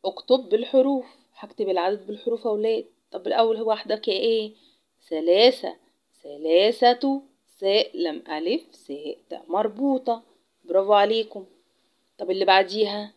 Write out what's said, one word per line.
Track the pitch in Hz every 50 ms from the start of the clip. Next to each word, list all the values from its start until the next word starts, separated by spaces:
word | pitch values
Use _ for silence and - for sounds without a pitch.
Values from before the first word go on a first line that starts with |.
| -
اكتب | 196 190 - - - 247 269 254 185
بالحروف. | 202 220 240 - - 269 262 277 277 262 247 - _ _ _ _ _
هكتب | - - 208 - - 214 196
العدد | 185 180 170 185 202 202 -
بالحروف | - 208 208 - 240 226 226 -
يا | 240
ولاد. | 214 208 214 220 226 220 226 _ _ _ _ _ -
طب | 202 -
الأول | - - 233 226 226 220
هو | 214 226 220
عندك | 214 214 - 208 214 214 214 233
إيه؟ | 196 190 208 233 226 226 214 214 214 _ _ _ _ _ _ _ _ _ _ _
ثلاثة. | 165 156 160 165 175 196 226 247 254 - - - - _ _ _ _ _ _ _ _ _ _
ثلاثة. | 147 147 143 156 160 165 175 196 214 233 233 247 240 247 240 - 269 269 277 269 _ _ _ _ _ _ _
ثاء | 196 196 196 214 - - -
لم | - 175 165 151 165 - -
ألف | 156 151 165 170 233 339 - _ -
ساء | - _ _ 139 143 151 147 - _ _ _
تاء | - - - -
مربوطة. | 170 196 214 214 202 220 269 277 269 254 262 247 233 226 _ _ _ _ _ _ _ _ _
برافو | 226 - 190 196 196 208
عليكم. | 202 202 208 226 226 220 214 - 208 190 - _ _ _ _ _ _ _ _ _ _ _ _ _ _
طب | 208 180
اللي | 190 196 196
بعديها؟ | - 190 190 196 185 190 214 214 202 202 208 208 208 _